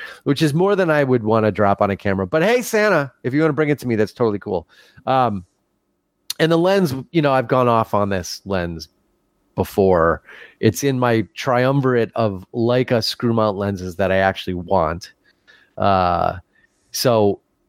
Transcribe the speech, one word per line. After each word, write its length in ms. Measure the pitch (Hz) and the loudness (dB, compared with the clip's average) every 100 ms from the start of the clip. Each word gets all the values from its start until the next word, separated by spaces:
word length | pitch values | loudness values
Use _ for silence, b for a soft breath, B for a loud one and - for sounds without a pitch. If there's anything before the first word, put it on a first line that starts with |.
| B B - | B B -4
which 180 | 139 | 0
is 100 | 156 | 0
more 220 | 147 190 202 | 0 0 2
than 160 | 175 | 2
I 120 | 151 | 2
would 200 | 135 127 | 2 0
wanna 280 | 107 113 107 | 2 2 2
drop 300 | 98 101 101 | 2 2 2
on 80 | 101 | 0
a 60 | 98 | 0
camera. 320 | 104 95 95 | -2 -2 -2
But 160 | 160 | 0
hey, 180 | 190 247 | 2 0
Santa, 500 | - 220 214 175 135 - | 0 0 2 2 -2 -8
if 100 | 127 | -4
you 80 | 139 | 0
wanna 120 | 160 | 0
bring 160 | 143 151 | 0 0
it 100 | 147 | -2
to 80 | 123 | -2
me, 80 | 110 | 0
that's 180 | 104 | 0
totally 260 | - 117 101 | 0 -2 -2
cool. 280 | 104 92 - b b b - | -4 -6 -6 b b b -2
Um, 360 | 131 123 101 90 _ _ _ _ _ _ _ - - | 0 0 -2 -10 _ _ _ _ _ _ _ -14 -2
and 120 | 160 | 0
the 60 | 165 | 2
lens, 360 | 180 196 175 131 127 | 2 2 0 -4 -4
you 100 | 170 | 0
know, 80 | 147 | 2
I've 160 | 131 117 | 0 2
gone 200 | 131 123 | 2 4
off 280 | 113 110 104 | 2 2 0
on 140 | 101 | 0
this 320 | 95 85 - 98 | -2 -6 -12 -6
lens 440 | 95 87 82 78 _ _ _ _ _ _ - | -4 -4 -8 -14 _ _ _ _ _ _ -6
before. 680 | 92 - 95 90 82 76 B B B B | -2 2 4 4 2 0 B B B B
It's 240 | 110 110 | 0 0
in 160 | 139 131 | -2 0
my 260 | 123 113 95 | 0 0 -2
triumvirate 760 | - - 123 127 139 131 123 110 - | -6 -2 0 2 2 2 0 0 -2
of 300 | 113 92 90 | -2 -4 -8
Leica 480 | 123 117 123 127 120 | -2 0 0 0 -2
screw 300 | - - 120 | -2 -4 -2
mount 240 | 113 107 98 | 0 0 -2
lenses 380 | 101 98 92 82 | -4 -4 -8 -4
that 160 | 95 | 0
I 60 | 95 | 2
actually 380 | 95 95 - 90 | 0 0 -6 -8
want. 580 | 87 95 80 85 - _ b _ b b b - | -2 0 0 -4 -12 _ b _ b b b -4
Uh, 640 | 101 95 90 87 85 90 - b b _ _ | 0 2 2 0 -2 -4 -12 b b _ _
so 480 | - 131 113 101 - _ _ | -4 0 2 2 0 _ _